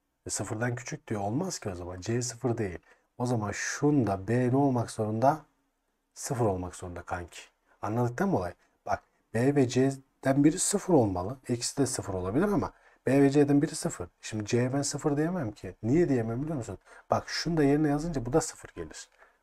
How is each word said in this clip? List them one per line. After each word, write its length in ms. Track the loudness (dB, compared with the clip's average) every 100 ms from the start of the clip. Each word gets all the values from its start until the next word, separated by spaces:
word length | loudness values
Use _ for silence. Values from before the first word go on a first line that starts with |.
| _ _ -10
E, 40 |
sıfırdan 440 | -8 -6 -4 -4
küçük 340 | -4 -8 -12 -6
diyor. 120 | -4
Olmaz 380 | -2 -2 -4 -6
ki 100 | -8
o 60 |
zaman. 260 | -8 -10 -8
C 220 | -4 -2
sıfır 360 | -4 -4 -2 -2
değil. 200 | -4 -6 -14 _ _ -6
O 80 | -2
zaman 260 | -2 -2
şunda 760 | -4 -6 0 2 4 2 0 0
B 220 | 0 2
ne 60 | 4
olmak 340 | 2 2 -2
zorunda? 540 | -4 -4 4 4 2 -4 _ _ _ _ _ _
Sıfır 320 | -12 -6 0 2
olmak 300 | 0 -4 -10
zorunda 260 | -12 -12
kanki. 380 | -8 -10 -10 -16 -20 _ _ _
Anladık 360 | -4 -2 -2 0
değil 120 | 0
mi 60 | 0
olay? 180 | -2 -8 _ _ -6
Bak 160 | -6 -6 _ _
B 220 | 0 2 4
ve 120 | 2
C'den 760 | 4 2 0 -12 _ 0 4
biri 140 | 4 4
sıfır 360 | 0 -2 4
olmalı. 440 | 4 4 0 -4 -8 -6
Eksi 280 | -4 -4 -2
de 100 | -2
sıfır 280 | -2 -4
olabilir 340 | -4 -2 0 2
ama... 240 | 0 -2 -8 _ _ 2
B 160 | 4
ve 80 | 6
C'den 320 | 6 6 4
biri 120 | 4
sıfır. 340 | -2 -6 -6 -10 _
Şimdi 240 | -8 -6
C'ye 280 | 0 2 2
ben 100 | 0
sıfır 340 | -2 -2 -2 0
diyemem 360 | 0 -2 -4
ki. 220 | -8 -14 -6
Niye 260 | 2 4 4
diyemem 340 | 2 0 -4
biliyor 140 | -4 -4
musun? 220 | -6 -10 _ -20 _
Bak 140 | -2 -2
şunu 280 | -6 -2 2
da 80 |
yerine 240 | 4 4 2
yazınca 380 | 0 -2 -4 0
bu 60 |
da 80 | 0
sıfır 280 | 0 -6 -16
gelir. 400 | -12 -12 -14 -20 _ _ _